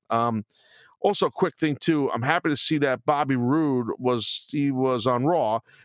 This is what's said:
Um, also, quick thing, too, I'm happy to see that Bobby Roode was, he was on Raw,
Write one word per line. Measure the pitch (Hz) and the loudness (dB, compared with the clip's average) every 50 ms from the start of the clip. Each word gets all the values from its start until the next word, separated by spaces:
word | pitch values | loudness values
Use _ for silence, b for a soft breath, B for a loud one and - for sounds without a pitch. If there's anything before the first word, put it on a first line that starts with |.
| _ - | _ -2
Um, | 110 117 120 120 113 107 104 b b b b b b b b b b b | -2 0 0 0 -2 -4 -6 b b b b b b b b b b b
also, | - 202 202 - 185 147 | -2 0 0 0 -2 -2
quick | - - - - - | -2 -2 -2 -2 -2
thing, | - 156 156 143 | -2 -2 -2 -2
too, | - - 165 160 147 139 123 | -2 0 0 2 2 0 0
I'm | - 117 | -2 -2
happy | 120 139 160 175 - 165 | -2 0 0 0 0 -2
to | 147 | -2
see | - - - 160 147 | -2 0 0 0 0
that | 143 135 127 117 - | 0 0 -2 -2 0
Bobby | - 147 143 151 135 135 | 0 0 0 0 0 0
Roode | 123 120 123 143 160 160 147 131 123 120 113 - - | 2 2 2 2 2 2 2 0 0 -2 -2 -4 -2
was, | 123 127 123 117 104 - - - - - | 0 0 0 0 -2 -4 -6 -8 -8 -6
he | - 143 143 139 | -4 -2 -2 0
was | 131 127 131 131 127 120 104 | 0 0 0 0 0 0 0
on | 127 123 123 127 | 0 0 2 2
Raw, | 156 175 160 127 107 110 117 b b b b b | 2 2 2 2 0 -2 -2 b b b b b